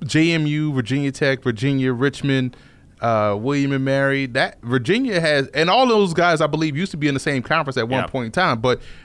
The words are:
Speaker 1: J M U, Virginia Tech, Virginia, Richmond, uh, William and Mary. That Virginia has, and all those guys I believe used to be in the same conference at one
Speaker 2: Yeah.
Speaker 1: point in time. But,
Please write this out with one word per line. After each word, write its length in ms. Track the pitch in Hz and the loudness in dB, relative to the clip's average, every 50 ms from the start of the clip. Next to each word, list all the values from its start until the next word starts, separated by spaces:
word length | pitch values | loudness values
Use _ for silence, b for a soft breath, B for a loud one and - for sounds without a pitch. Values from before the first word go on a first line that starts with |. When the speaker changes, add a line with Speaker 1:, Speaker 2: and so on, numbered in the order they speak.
| 170 | -6
Speaker 1:
J 300 | 123 - 151 160 170 165 | -2 2 2 2 2 2
M 120 | 160 151 | 0 0
U, 280 | 151 147 151 151 151 143 | 0 0 0 -2 0 0
Virginia 380 | 131 117 104 131 143 143 139 135 | -2 -2 0 -2 -2 -2 -2 -2
Tech, 280 | - 156 139 135 123 | -2 0 0 0 0
Virginia, 520 | - 127 117 101 127 143 139 135 131 131 123 | -2 -2 -2 0 0 0 2 2 0 0 0
Richmond, 640 | 117 135 143 139 - - 143 135 135 127 123 B B B B B B B B B - | 0 0 -2 -2 -2 -2 0 0 0 0 -2 B B B B B B B B B -4
uh, 360 | - 117 113 107 107 104 101 104 | -2 0 2 2 2 0 0 -2
William 320 | 110 135 143 143 139 139 | -2 -2 0 0 0 0
and 140 | 139 135 135 | 0 0 0
Mary. 400 | 135 135 139 139 139 135 139 135 | 0 0 2 2 0 0 0 -2
That 320 | 127 117 135 160 196 - - | -2 -2 -2 -2 -2 -4 -10
Virginia 600 | - 117 123 131 117 120 190 240 269 254 202 170 | -4 -2 -2 0 2 2 0 0 0 0 0 0
has, 260 | 165 156 151 139 135 - - | 0 2 2 0 0 0 0
and 160 | 143 160 175 | 0 2 4
all 180 | 190 240 262 | 4 4 4
those 260 | 247 226 214 202 185 160 | 4 4 4 2 2 2
guys 280 | 165 170 175 165 151 | 2 4 4 4 2
I 60 | 160 | 2
believe 280 | 151 147 156 160 156 135 | 0 0 -2 -2 -2 -2
used 160 | 147 190 190 | -4 -4 -6
to 60 | - | -4
be 100 | 147 143 | -2 -2
in 60 | 147 139 | 0 0
the 60 | 131 | 0
same 220 | - 156 143 131 | -2 -2 -2 -2
conference 360 | 117 - 156 165 156 139 123 | -2 -2 -2 -2 -2 -2 -2
at 100 | 127 113 | -2 -2
one 140 | 117 131 131 92 | 0 -2 -2 -2
Speaker 2:
Yeah. 40 | |
Speaker 1:
point 180 | 85 - 131 120 | -4 -4 -6 -6
in 40 | 113 - | -4 -2
time. 260 | 170 185 170 127 113 | 0 2 2 0 0
But, 220 | 120 127 123 B B B B B | 0 0 0 B B B B B